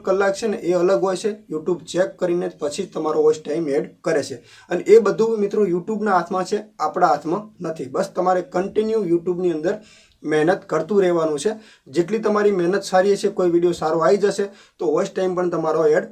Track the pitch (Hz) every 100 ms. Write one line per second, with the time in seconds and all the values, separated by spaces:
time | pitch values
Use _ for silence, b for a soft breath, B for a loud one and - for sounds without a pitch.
0 | - 190 196 196 226 202 165 180 185 190
1 | 190 180 214 208 - 151 160 175 - 175
2 | 190 - 180 175 185 - 147 - 180 -
3 | 156 156 151 156 - 156 156 143 - -
4 | 170 147 135 127 B B B 175 - 220
5 | 202 170 226 220 202 214 196 175 170 214
6 | 208 185 180 185 180 208 - - 156 185
7 | 175 147 156 196 214 - 170 - 127 156
8 | - - 180 185 180 180 196 208 220 220
9 | 180 170 175 175 180 156 165 214 B B
10 | B B 147 156 160 196 - 156 160 202
11 | 180 170 156 147 214 214 B B - 139
12 | 170 214 214 208 208 190 170 196 - 185
13 | 196 196 202 208 180 170 175 170 160 165
14 | 170 202 202 202 202 B B B 175 156
15 | 185 - 185 175 180 165 160 160 156 160
16 | 208